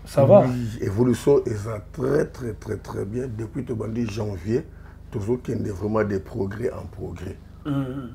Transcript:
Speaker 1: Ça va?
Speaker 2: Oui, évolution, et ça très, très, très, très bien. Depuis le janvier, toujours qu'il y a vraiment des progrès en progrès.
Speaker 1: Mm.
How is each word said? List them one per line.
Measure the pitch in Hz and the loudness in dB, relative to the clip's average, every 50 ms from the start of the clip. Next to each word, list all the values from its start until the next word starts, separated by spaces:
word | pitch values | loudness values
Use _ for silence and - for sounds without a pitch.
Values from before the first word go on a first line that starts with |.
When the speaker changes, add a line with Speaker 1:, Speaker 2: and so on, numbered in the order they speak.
| - | -16
Speaker 1:
Ça | - - 147 139 | -2 4 6 8
va? | 143 196 202 143 | 10 10 10 10
Speaker 2:
Oui, | 127 123 123 120 110 110 - | 6 2 -2 -4 -4 -4 -2
évolution, | - 107 92 110 123 127 113 - - 143 143 135 - | -2 0 2 4 4 4 4 4 6 6 6 6 4
et | 120 110 | 2 -2
ça | 104 101 113 110 104 - - | -4 -4 -6 -6 -8 -8 -10
très, | - - 127 135 139 147 - | -6 -4 0 2 2 2 0
très, | 151 - - 127 113 104 | 0 -4 -8 -8 -8 -8
très, | - - 110 107 | -6 -6 -6 -6
très | - - - 113 110 107 | -6 -6 -8 -6 -6 -4
bien. | 98 113 123 131 131 110 | -4 -4 -4 -4 -4 -6
Depuis | 107 110 107 - 139 123 | -6 -6 -6 -6 -6 -6
le | - 123 110 107 107 110 120 120 110 | -4 -4 -4 -4 -4 -2 -2 -2 -2
janvier, | 98 117 107 104 98 85 82 107 113 143 - - - - - - - - - - | -2 -4 -4 -4 -4 -4 -2 0 0 0 0 -4 -12 -18 -18 -18 -20 -20 -14 -8
toujours | - 110 98 113 123 123 | -6 -4 -2 0 0 0
qu'il | - - 120 - - | -2 -2 -4 -2 -2
y | 104 | -4
a | 98 | -4
vraiment | 90 107 104 107 107 107 | -4 -2 0 2 2 2
des | 101 101 92 | 2 0 -2
progrès | - - - 113 98 98 104 107 117 - | -2 -4 -4 -4 -4 -2 -2 -2 -4 -4
en | - - - | -4 -6 -10
progrès. | 90 - - 78 73 87 - - - - - - - - - - | -12 -10 -10 -10 -10 -10 -10 -10 -10 -12 -12 -16 -18 -18 -10 -6
Speaker 1:
Mm. | 147 143 139 135 127 131 143 131 113 | -4 -2 -2 -2 -4 -4 -8 -8 -10